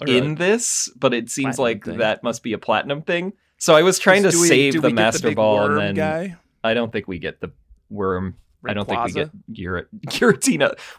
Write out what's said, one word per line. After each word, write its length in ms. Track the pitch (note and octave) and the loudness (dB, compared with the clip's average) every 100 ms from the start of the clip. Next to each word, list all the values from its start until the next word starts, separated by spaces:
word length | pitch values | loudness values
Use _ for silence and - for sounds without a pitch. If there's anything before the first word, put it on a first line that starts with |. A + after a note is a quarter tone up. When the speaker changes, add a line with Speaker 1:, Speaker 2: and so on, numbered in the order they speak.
Speaker 1:
or 80 | B2+ | 0
Speaker 2:
in 240 | B2+ C#3+ | 0 0
Speaker 1:
a 20 | |
Speaker 2:
this, 540 | D3+ F3+ A3+ - - - - | 0 0 0 0 -4 -6 -2
but 160 | C3 | 0
it 160 | A#2+ A#2 | 0 -4
seems 260 | - C3+ B2+ | -4 -4 -2
Speaker 1:
platinum 200 | B2 G#2+ | -2 -2
Speaker 2:
like 60 | |
Speaker 1:
thing. 140 | E2+ F2 | -6 -2
Speaker 2:
that 240 | A2 G#2 | -2 -2
must 200 | B2 A#2 | -4 -6
be 100 | A#2+ | -6
a 40 | G#2 | -6
platinum 440 | - G#2+ B2+ C#3+ | -2 -2 -2 -6
thing. 320 | D#3+ F3 F3+ - _ - | -4 -4 -4 -10 _ -4
So 160 | - | 4
I 80 | D#3 | 6
was 160 | F3 - | 6 4
trying 260 | - F#3+ | 4 4
Speaker 1:
Is, 80 | G3 | 4
Speaker 2:
to 60 | E3+ | 4
Speaker 1:
do 40 | |
we, 60 | E3+ | 4
Speaker 2:
save 240 | C3+ C#3 | 4 4
Speaker 1:
do 80 | D#3+ | 2
Speaker 2:
the 80 | C3 | 2
Speaker 1:
we 40 | |
get 40 | A#2 | 2
the 60 | |
Speaker 2:
Master 260 | A2 A2 A2+ | 2 0 -2
Speaker 1:
big 80 | G2+ | 0
Speaker 2:
Ball, 220 | A2 G#2 | 2 2
and 80 | G2+ | 2
Speaker 1:
worm 40 | G2+ | 0
Speaker 2:
then 160 | G2+ | -2
Speaker 1:
guy? 420 | G2 - D#3 F#3+ E3+ _ _ | -2 -2 -4 -8 -12 _ _
Speaker 2:
I 100 | A2+ | -2
don't 160 | A#2 A2+ | -2 -2
think 140 | A2 G2+ | -4 -6
we 120 | F2 | -8
get 220 | D#2 - | -8 -10
the 120 | E2+ - _ - _ | -12 -14 _ -20 _
worm. 460 | G#2 F#2+ F#2 F#2 F#2 _ _ - | -4 -2 -2 -4 -10 _ _ -8
I 60 | |
don't 160 | G2+ G2+ | -6 -4
think 160 | A#2 | -4
we 80 | A#2+ | -4
Speaker 1:
Rayquaza? 20 | |
Speaker 2:
get 160 | F2+ D#3 - - | -4 -6 -8 -18
Gir-, 360 | A2 F2+ F2+ - - | -12 -8 -8 -8 -14
<laughs> 100 | - | -12
Giratina. 720 | - B3 - - E3 C3+ - - | 2 2 4 0 2 0 -2 -12